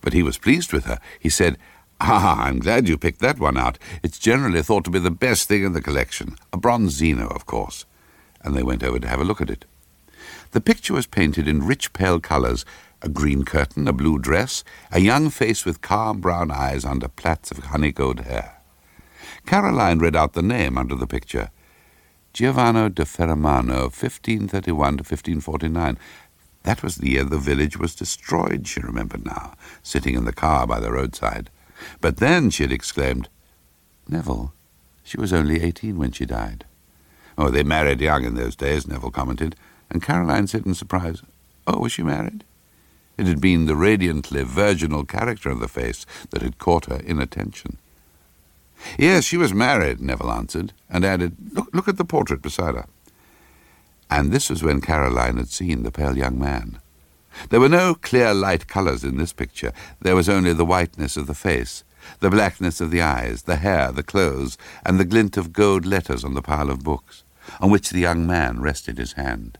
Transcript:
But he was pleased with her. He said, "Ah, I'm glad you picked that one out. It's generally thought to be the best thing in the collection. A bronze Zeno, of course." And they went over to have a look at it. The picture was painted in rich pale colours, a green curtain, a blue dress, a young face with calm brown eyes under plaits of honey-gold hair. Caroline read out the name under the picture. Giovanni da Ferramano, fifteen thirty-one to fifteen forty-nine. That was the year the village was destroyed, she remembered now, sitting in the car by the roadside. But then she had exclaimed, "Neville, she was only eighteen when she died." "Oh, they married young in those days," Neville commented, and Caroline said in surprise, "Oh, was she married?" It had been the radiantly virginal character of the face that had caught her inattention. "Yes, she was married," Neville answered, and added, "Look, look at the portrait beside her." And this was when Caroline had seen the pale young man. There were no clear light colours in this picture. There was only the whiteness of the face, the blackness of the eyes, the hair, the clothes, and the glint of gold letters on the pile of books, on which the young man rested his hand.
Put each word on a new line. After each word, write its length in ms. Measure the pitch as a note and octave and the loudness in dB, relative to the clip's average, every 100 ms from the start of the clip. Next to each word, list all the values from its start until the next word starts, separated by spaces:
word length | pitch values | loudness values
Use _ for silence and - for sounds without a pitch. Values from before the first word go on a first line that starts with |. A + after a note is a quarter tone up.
But 120 | - | 2
he 100 | E2+ | 2
was 140 | D#2 B1+ | 2 0
pleased 340 | - D3+ E3+ | 2 2 2
with 140 | C#2+ | -2
her. 140 | A#1+ A1+ - - | -2 -6 -8 -6
He 120 | E2 | -2
said, 260 | - F2+ C#2 - - _ _ | 2 2 2 -10 -20 _ _
"Ah, 440 | - A2 G2 C2+ | 2 4 4 2
I'm 160 | C2 C2 | 0 0
glad 320 | D#2+ A#2 A2+ | 2 2 2
you 80 | D2+ | 2
picked 220 | - - | 0 0
that 180 | A#2+ C#3+ | 0 2
one 180 | D2+ C2 | 0 2
out. 220 | B1 - - F2 | 0 -2 -12 -6
It's 160 | E2+ - | -6 0
generally 440 | A2 B2 C3+ E2+ | 2 4 4 0
thought 220 | D2+ G#2 | 2 0
to 60 | F2 | 2
be 80 | F2+ | 0
the 120 | F2+ | 0
best 380 | E2+ B2+ A2 - | 0 0 0 2
thing 160 | G#2 | 2
in 80 | G2 | 2
the 80 | E2 | -2
collection. 560 | C#2+ C#2 B1 - - - _ | -2 -2 -2 -4 -10 -12 _
A 60 | F#2 | -2
bronze 340 | A#2+ A#2+ G2+ | 2 2 2
Zeno, 360 | C#2 D#2+ C2 A1 | 2 2 2 -2
of 180 | - - | -8 -6
course." 400 | A#1 G1+ - - _ _ _ _ _ | -6 -6 -10 -18 _ _ _ _ _
And 120 | - | -4
they 80 | C#2 | -2
went 200 | B1 B1 | -2 -2
over 160 | C2 B1 | -2 -2
to 100 | A#1+ | -2
have 100 | B1+ | -2
a 60 | |
look 160 | E2 G#2 | 0 -2
at 80 | - | -4
it. 160 | - - _ _ _ _ - - - - | -6 -12 _ _ _ _ -20 -20 -20 -4
The 100 | - | -2
picture 320 | - A3+ - | 2 0 2
was 140 | - A#2+ | -2 -2
painted 420 | - E2 D#2 D2+ | 0 2 2 0
in 180 | D2+ D2 | 0 0
rich 280 | C#3 - | -2 -2
pale 260 | - F#2+ F2 | -2 2 2
colours, 460 | - D2 B1 B1 - - - _ | 2 0 2 -2 -6 -18 -20 _
a 80 | - | -6
green 380 | D2 D2 C#2 C#2 | 0 2 2 0
curtain, 420 | D2+ C#2+ - C#2+ | 0 -2 -2 -2
a 60 | |
blue 240 | C2+ D2 D2+ | 0 2 0
dress, 440 | C2+ D#2+ B2+ - - - - | 2 0 0 -4 -10 -20 -2
a 80 | F2 | 4
young 300 | F#2+ C3 D#3 | 6 6 2
face 340 | - A2+ A2+ | 0 0 0
with 160 | - E2 | -2 -6
calm 400 | - G#2 A2 G2+ | -2 0 0 -2
brown 300 | F2+ F2 E2 | -2 0 -2
eyes 340 | C#2 C2+ C#2 | -2 -2 -2
under 240 | C2 C2+ B1+ | -2 -4 -4
plaits 420 | - E2+ D#2+ - | -4 -2 -2 -4
of 140 | C2+ C2+ | -12 -6
honey-gold 480 | D2 D2+ C#2+ C2+ B1 | 0 0 2 0 0
hair. 400 | A1+ A#1 G1+ - _ _ _ _ - - - - - | -4 -8 -8 -16 _ _ _ _ -20 -20 -20 -20 0
Caroline 540 | F#3+ G3 C3+ G2+ E2 | 2 4 2 4 4
read 140 | E2 | 4
out 200 | D#2+ D2+ | 4 2
the 80 | - | 2
name 340 | F2 A#2+ D2+ C2 | 0 2 0 0
under 180 | B1 | -2
the 120 | C2+ B1 | -4 -4
picture. 420 | B1+ - B1 G1+ - _ _ _ _ _ _ _ | -6 -6 -6 -6 -10 _ _ _ _ _ _ _
Giovanni 560 | - B2 C3 A#2+ A2+ A2 | -2 0 4 4 4 2
da 140 | F2+ | 0
Ferramano, 840 | D#2+ - E2 D#2 D2+ C#2 B1 B1+ B1+ | -4 0 0 2 2 2 2 0 -2
fifteen 580 | - - - - A2 G2+ | -4 -6 -6 -4 -2 -2
thirty-one 500 | G2 F2+ D#2+ C#2+ C#2 | -4 -2 0 0 0
to 60 | |
fifteen 360 | - D2+ - E2 | -4 -8 -4 -4
forty-nine. 560 | D2+ D#2 D#2+ D#2+ D#2+ B1 - - - _ _ _ | -4 -4 -2 0 -2 -4 -10 -20 -20 _ _ _
That 180 | - A2 | -4 -2
was 120 | - | -2
the 160 | E2 C2+ | -4 0
year 140 | C2 | 0
the 120 | C2+ D2+ | 0 -2
village 400 | C#2 C#2 D2+ D2 | 0 0 0 -2
was 180 | E2 | -8
destroyed, 720 | - F2+ - - E2+ E2+ - - | -6 -10 -10 -4 -2 0 -2 -6
she 140 | - | -8
remembered 460 | - A1+ G#1 G1+ G1+ | -6 -6 -6 -8 -10
now, 260 | - - - - - | -10 -12 -18 -20 -20
sitting 320 | - C#2+ C#2 | -6 -4 -2
in 100 | B1 | -2
the 80 | A1+ | -2
car 340 | - D#2+ D2 A#1+ | -2 0 0 0
by 140 | A1+ | -2
the 100 | A1 | -2
roadside. 600 | A#1+ C2 - G#1+ G#1+ G#1 _ _ - - - | -2 -4 -4 -6 -6 -12 _ _ -20 -20 -2
But 160 | E2+ C#2 | -2 2
then 320 | B2 F3 C3 | 4 4 4
she 140 | - | 2
had 100 | C#2 | 0
exclaimed, 560 | C2 - - C2+ B1 - _ _ _ _ _ _ _ _ | -2 -4 -2 -2 -2 -6 _ _ _ _ _ _ _ _
"Neville, 460 | E2 C#2+ A#1+ B1+ - _ _ _ _ | -6 -4 -4 -6 -12 _ _ _ _
she 160 | - - | -14 -6
was 120 | G#2+ | 0
only 300 | F2 D2+ D#2+ | 2 2 2
eighteen 380 | E2 E2 A2 F#2+ | 0 -4 -6 -4
when 120 | C2+ | -4
she 120 | A#1+ | -4
died." 400 | B1+ A#1+ G#1 G#1 - _ _ _ _ _ - - | -6 -4 -6 -10 -18 _ _ _ _ _ -18 0
"Oh, 140 | D2 | 2
they 140 | B1+ | 4
married 360 | C#2+ D#2 D2+ C2+ | 2 2 2 2
young 240 | D2+ D2 | 2 2
in 100 | B1 | 0
those 220 | A#1 A#1+ A#1 | -2 -4 -4
days," 320 | C#2 D2+ C2+ | -2 -2 -2
Neville 220 | C#2 B1+ | -6 -6
commented, 460 | - C2 B1+ D#2+ E2 - _ _ | -6 -4 -4 -4 -6 -20 _ _
and 100 | E2+ | -6
Caroline 460 | - E3 E2+ D2 G2 | -2 -2 0 0 0
said 180 | A2+ | -2
in 80 | G2+ | -4
surprise, 480 | F2+ F#2+ F#2 F2 E2 - _ _ _ - | -6 -4 -4 -4 -8 -14 _ _ _ -4
"Oh, 140 | - | -2
was 120 | A#2 | -2
she 100 | - | -2
married?" 420 | D#3 - - G#3+ - _ _ _ _ _ _ - | -2 -2 -4 -8 -18 _ _ _ _ _ _ -4
It 80 | G2 | 0
had 160 | D#2 | 2
been 240 | F#2 F2 D#2 | 4 4 4
the 100 | D2+ | 4
radiantly 640 | F#2 G#2+ F2 D#2 C2+ C#2+ | 4 4 2 -2 -4 -4
virginal 600 | C2 C2 G#2 F#2 D#2+ D2+ | -4 0 2 2 0 -2
character 460 | C#2+ - A#2 G#2+ - | -4 -4 -4 -4 -6
of 100 | B1+ | -6
the 80 | A1 | -6
face 380 | - A#1+ A#1 - - - | -6 -6 -6 -14 -20 -8
that 100 | - | -6
had 160 | A#1+ - | -6 -4
caught 300 | - E2+ - | 0 0 0
her 140 | C2 | -8
inattention. 760 | - D#2+ C2 - G1+ - - - _ _ _ _ _ _ _ _ _ _ - - | -4 -4 -4 -6 -8 -10 -14 -14 _ _ _ _ _ _ _ _ _ _ -16 2
"Yes, 260 | C#3+ F#3 | 6 6
she 120 | C3 E3+ | 4 2
was 160 | D#3 | 2
married," 480 | F#2+ B2+ C3+ D#2 A#1+ | 2 2 4 2 0
Neville 320 | C2 A#1+ A#1+ | -4 -4 -4
answered, 400 | A1 A1+ - G2 - _ | -4 -4 -6 -8 -10 _
and 160 | F2+ | 0
added, 320 | F#2+ F#2 F2 E2+ - | 2 2 -2 -4 -8
"Look, 160 | - - | -6 -4
look 140 | E3 F#3+ | -2 -2
at 100 | F#3+ | -2
the 80 | E3+ | 0
portrait 340 | D#3+ - C#2 | 0 0 -4
beside 340 | - - E2+ | -6 -4 -2
her." 120 | A#1+ - _ _ _ _ _ _ _ _ _ _ _ _ | -2 -8 _ _ _ _ _ _ _ _ _ _ _ _
And 200 | D2 C#2+ | 0 2
this 200 | A#2 - | 2 0
was 120 | - | -2
when 200 | D#2+ C#2+ | 0 0
Caroline 560 | - D#2 C2+ B1 B1 A#1+ | 0 2 2 2 0 0
had 100 | B1 | -4
seen 340 | - F2+ C#2 | -6 -4 -2
the 80 | A#1 | -4
pale 260 | - D2 C2 | -2 -2 0
young 220 | C2 B1+ | -2 -2
man. 400 | C#2 C2+ G#1+ G#1+ _ _ _ _ _ - - | -2 -4 -6 -14 _ _ _ _ _ -20 2
There 100 | A#2 | 6
were 120 | C3 | 8
no 240 | F3 F#3 | 8 4
clear 400 | E3 - B2 A#2 | 0 2 4 4
light 340 | G2+ F#2+ E2+ - | 4 2 0 -2
colours 340 | G2 F#2 C2 | -2 0 -2
in 140 | C2+ C2 | -2 -2
this 160 | E2+ | -4
picture. 400 | - A#1+ - A#1+ - - - | -4 -10 -6 -8 -8 -18 -6
There 160 | F#2 | 2
was 140 | F#2 F2 | 4 4
only 240 | G2 F2+ | 4 4
the 140 | E2 E2+ | 2 2
whiteness 500 | F2+ E2+ - D2 - | 2 0 -2 -6 -4
of 100 | C#2 | -6
the 80 | |
face, 480 | D2+ - C#2 A#1+ - - _ - - | -4 -2 -2 -2 -10 -18 _ -20 0
the 100 | G2 | 4
blackness 520 | G2+ G2+ - F2+ E2 | 4 4 0 -4 -2
of 80 | E2+ | -2
the 100 | E2+ | 0
eyes, 420 | E2 C2 A#1+ A1+ | 2 0 -2 -6
the 140 | - E2+ | -4 0
hair, 340 | F#2 F2+ C2 | 2 2 0
the 120 | C2 | -2
clothes, 560 | D2+ G2+ F2 C2+ C2+ - - - | -4 2 2 0 -6 -8 -18 -10
and 160 | - F#2 | 2 2
the 60 | F#2 | 4
glint 320 | A2 G#2+ G2+ | 4 4 0
of 160 | E2 | -4
gold 320 | E2 G#2 G2 F2 | 2 4 4 2
letters 360 | G2 E2 B1+ | -2 -2 -4
on 120 | C2+ | -4
the 80 | C2+ | -6
pile 280 | C#2 D2 C#2+ | -2 -2 0
of 140 | C2+ | -2
books, 400 | C#2+ C#2+ _ - _ _ - - | -2 -4 _ -20 _ _ -20 0
on 100 | F#2+ | 4
which 200 | G2+ - | 4 2
the 80 | F2+ | 0
young 280 | F2 E2+ E2 | 0 2 0
man 340 | F2 C#2 A#1 | 0 0 -2
rested 380 | C2+ C#2 - A1+ | -4 -4 -8 -8
his 160 | B1 | -8
hand. 420 | - C#2 A1 G#1+ G#1 | -6 -6 -6 -10 -18